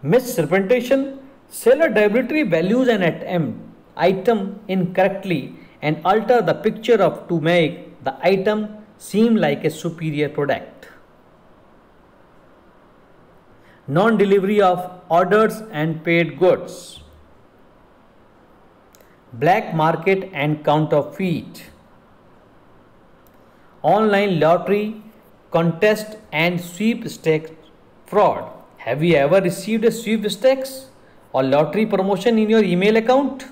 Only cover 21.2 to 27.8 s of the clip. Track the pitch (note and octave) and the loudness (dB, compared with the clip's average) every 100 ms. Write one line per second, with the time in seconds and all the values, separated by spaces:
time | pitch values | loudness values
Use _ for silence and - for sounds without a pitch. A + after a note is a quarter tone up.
21.2 | F#3+ D3+ - - - - _ _ _ _ | -4 -4 -8 -20 -20 -20 _ _ _ _
22.2 | _ _ _ _ _ - _ _ _ _ | _ _ _ _ _ -20 _ _ _ _
23.2 | _ _ _ _ _ _ D3+ G3 A3 G3 | _ _ _ _ _ _ 0 2 4 2
24.2 | G3+ E3+ D3+ F3 - G3+ G#3+ A3 - - | 2 2 2 2 2 -2 -2 -8 -18 -20
25.2 | _ _ _ E3+ E3+ D#3+ G#3+ G#3 - - | _ _ _ 0 0 2 0 0 -4 -16
26.2 | - D3+ E3 F3 - - A3 A#3 D#3 - | -10 -2 -2 -2 -8 -4 -2 -2 -6 -6
27.2 | D#3+ D#3 D#3 - - _ | -2 -2 -2 -20 -20 _